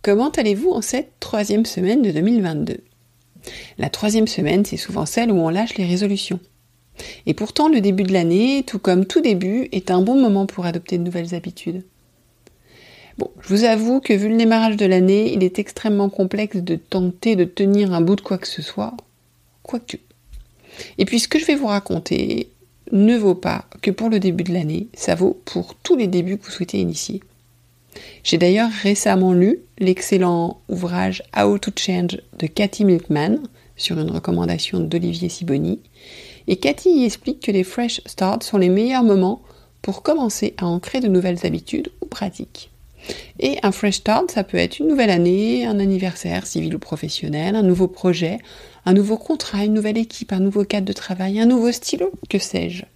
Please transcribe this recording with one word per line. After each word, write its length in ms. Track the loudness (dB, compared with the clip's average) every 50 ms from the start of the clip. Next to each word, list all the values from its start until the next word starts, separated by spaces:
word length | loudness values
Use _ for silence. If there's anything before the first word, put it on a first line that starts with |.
Comment 280 | 2 2 2 2 2 0
allez-vous 420 | -2 0 0 0 0 0 0 0
en 100 | 0 -2
cette 300 | -4 -4 -4 -6 -6 -8 _ _
troisième 460 | -10 -6 -4 -4 -2 0 0 0 0
semaine 360 | 0 -2 -2 0 2 2 2
de 100 | 2 2
deux 100 | 0 2
mille 200 | 2 2 2 2
vingt-deux ? 400 | 0 0 -2 -4 -4 -6 -6 -10 _ _ _ _ _ _ _ _ _ _ _ -20 -20 -18 -18 -18 -20 -18 -10
La 120 | -8 -8 -8
troisième 380 | -6 -4 -2 0 2 2 2
semaine, 380 | 2 0 -2 -2 2 2 2 0
c'est 120 | 0 -4
souvent 280 | -10 -8 -8 -6 -6 -6
celle 260 | -2 -2 0 0 2
où 40 | 2
on 140 | 2 2 2
lâche 280 | 0 0 -2 -2 -2
les 80 | -4 -2
résolutions. 540 | 0 0 0 0 0 -2 -2 -2 -6 -6 -8 -8 _ _ _ _ _ _ _ _ _ _ -20 -18 -18 -18 -8 _
Et 80 | -4 -2
pourtant, 340 | -2 -4 -4 0 2 4
le 140 | 4 4 4
début 220 | 4 2 2 2 0
de 100 | 2 2
l'année, 500 | 2 4 4 4 4 4 2 2 0 -2
tout 140 | -4 -8 -2
comme 260 | 0 2 4 4 2
tout 160 | 2 2 2
début, 460 | 4 4 2 2 0 -2 -2 -2 -4 -2
est 200 | -4 -6 -2 0
un 100 | 2 2
bon 180 | 4 4 4 4
moment 260 | 6 4 4 2 0
pour 200 | -2 -4 -6 -6
adopter 320 | -4 -4 -6 -6 -4 -4
de 60 | -4 -4
nouvelles 320 | -4 -4 -6 -6 -6 -8
habitudes. 480 | -8 -8 -10 -14 -10 -8 -8 -8 -8 -10 _ _ _ _ _ _ _ _ _ _ _ _ -20 _ _ _ _ -20 -20 -20 -20 -20 -20 -20 -20 -8
Bon, 140 | -8 -8 -8 -8 -16
je 60 | -4 0
vous 140 | 2 2 4
avoue 380 | 4 2 2 2 0 0 0
que 120 | 2 2 0
vu 160 | 2 2 2
le 80 | 2
démarrage 400 | 4 4 4 4 4 2 2 2
de 80 | 2 2
l'année, 480 | 4 4 4 6 4 4 4 2 0 2
il 100 | 2 0
est 160 | 0 0 -4
extrêmement 500 | -6 -6 -10 -6 -2 0 0 2 0 0
complexe 480 | 0 -2 -2 -2 0 -4 -4 -4 -4
de 180 | -6 -4 -4 -4
tenter 600 | -6 -6 _ -2 -2 -2 -2 -4 -2 0 0 2
de 100 | 2 2
tenir 480 | 0 0 0 2 4 4 4 4 2 2
un 80 | 2
bout 140 | 4 2 2
de 60 | 0
quoi 160 | 0 -6 -6
que 100 | -6 -6
ce 140 | -10 -10 -10
soit, 340 | -10 -10 -6 -6 -6 -6 -8 -14 _ _ _ _ _ _ _ _ _ _ _ _ _
quoique. 340 | -10 -10 -8 -8 -10 -16 -16 _ _ _ _ _ _ -20 -20 -20 _ _ _ _ -20 -20 -20 -20 -14 -2
Et 80 | -2 0
puis 140 | 2 2 -2
ce 80 | -2
que 120 | 0 -2 0
je 60 | 2
vais 100 | 2 0
vous 120 | 0 0
raconter 840 | 0 -2 -2 -2 -4 -6 -6 -2 -2 -2 -2 -2 -2 -2 -4 -6 -8 _ _ _ _ _ _ _ 0
ne 260 | 2 4 6 6 4
vaut 180 | 4 4 2 2
pas 300 | 2 -2 -4 -4 -4 -8 _ -18 -4
que 80 | -4 -4
pour 200 | -2 -2 -2 0
le 100 | 0 2
début 240 | 2 0 0 0 -2
de 100 | -2 -2
l'année, 360 | -2 -2 -2 -4 -4 -6 -8 -12
ça 220 | -8 -2 -2 0
vaut 240 | 2 2 0 0 -2 _
pour 300 | -8 -6 -6 -6 -6 -12
tous 200 | _ _ 0 2
les 120 | 2 2
débuts 300 | 2 0 0 0 0 -4
que 80 | -6 -8
vous 60 | -14
souhaitez 280 | -8 -8 -8 -4 -2 -2
initier. 420 | -2 -2 -4 -6 -8 -8 -8 -10 -12 _ _ _ _ _ _ _ _ _ _ _ _ _ -20 -20 -20 -20 -20 -8 -2
J'ai 120 | -2 2
d'ailleurs 320 | 4 4 4 4 4 2 0 -2 0 0
récemment 480 | 0 2 2 2 2 4 4 4 4
lu 280 | 6 6 6 4 4 0 -4 _ _ -2
l'excellent 800 | 0 0 2 0 0 0 2 2 4 2 2 0 0 -2 -6 -10 _
ouvrage 560 | -8 -6 -4 -4 -4 -2 -2 -2 -2 -4 -6 -10 _ 0
How 200 | 2 2 2 2
to 140 | 0 -2 -6 -6
Change 460 | -4 -4 -2 0 0 -2 -2 -4 -6 -12 _ -8
de 100 | -8 -8
Cathy 360 | -4 -2 -2 -2 -2 0 2 4
Milkman, 560 | 4 4 4 2 0 0 0 2 0 0 -2 -2 -10 _ _ _ -20 _
sur 200 | -8 -6 -4 -4
une 140 | -2 -2 -4
recommandation 720 | -4 -4 -2 -2 0 0 0 0 -2 -2 -4 -4 -2 -4
d'Olivier 480 | -2 -2 -2 -2 -2 -2 -4 -4 -6 -6
Siboni, 500 | -6 -6 -4 -2 -2 -2 0 -2 -4 -6 _ _ _ -20 -20 -20 -20 -20 -20 -20 -20 -12 _
et 100 | -2 -2
Cathy 320 | 0 0 -2 -2 2 2 4
y 160 | 4 4 2
explique 340 | 0 -2 -4 _ -8 -8 -6
que 120 | -4 0
les 120 | 0 0 0
fresh 380 | -2 -4 -4 -4 -4 -4 -8 -12
starts 380 | -14 -4 -2 0 0 0 -2 -4
sont 140 | 0 2
les 120 | 4 4 4
meilleurs 340 | 4 4 2 2 2 4 4
moments 380 | 6 6 4 4 2 0 -4 -10 -20 -20 -20 _ _ _ _
pour 220 | -8 -8 -8 -4 0
commencer 500 | 0 0 2 0 -2 -2 -2 -4 -4 -4
à 100 | -4 -2
ancrer 320 | -2 -2 -2 -4 -4 -4 -2
de 80 | 2
nouvelles 380 | 2 2 2 2 0 -2 -2 -2
habitudes 440 | -2 -4 -4 -6 -6 -6 -6 -6 -6 -8 -12
ou 40 | -12
pratiques. 640 | -12 -8 -8 -8 -8 -8 -12 -16 -14 _ -20 -20 -20 _ _ -20 -20 -20 -20 -12 -12 -12 -12 -12 -18 -8 -2
Et 180 | -2 -2 0 0
un 100 | 0 -2
fresh 260 | 0 0 0 0 0
start, 340 | 0 0 0 2 2 0 0
ça 120 | -2 -4 -4
peut 140 | -2 0
être 220 | -2 0 -2 -2 -2
une 80 | 0
nouvelle 240 | 2 2 4 4 4
année, 540 | 4 4 4 4 2 2 2 0 0 -2 -2
un 140 | -2 0 0
anniversaire 680 | 2 2 0 0 -2 -4 -6 -6 -6 -4 -4 -4 -6
civil 280 | -4 -6 -4 -4 -4 -4
ou 40 | -6
professionnel, 760 | -6 -8 -8 -8 -6 -8 -8 -6 -6 -4 -4 -4 -2 -2 0
un 60 | 2
nouveau 260 | 4 4 4 4 2
projet, 520 | 0 -2 -2 0 0 0 0 -2 -4 -4 -8 -10 -16 -20 -20 -20 -20 -20 -6 _
un 80 | 4 4
nouveau 240 | 4 4 2 -2
contrat, 460 | -4 -2 -6 -4 -4 -4 -6 -4 -2 0
une 100 | 0 0
nouvelle 240 | 0 0 0 -2
équipe, 360 | -2 -2 -4 -6 -14 -8 -4 0
un 60 | 0
nouveau 240 | 0 2 2 0 -2
cadre 240 | 0 -2 -4 -4
de 60 | -4 -6
travail, 460 | -8 -8 -8 -6 -4 -4 -2 0 4
un 60 | 4
nouveau 260 | 6 6 6 2 0
stylo, 400 | 0 -2 -6 -6 -4 -2 -2 -4 -4 -8 -8 -2
que 100 | -2 -2
sais-je. 440 | -2 -2 -4 -4 -4 -4 -8 -10 -16 _ _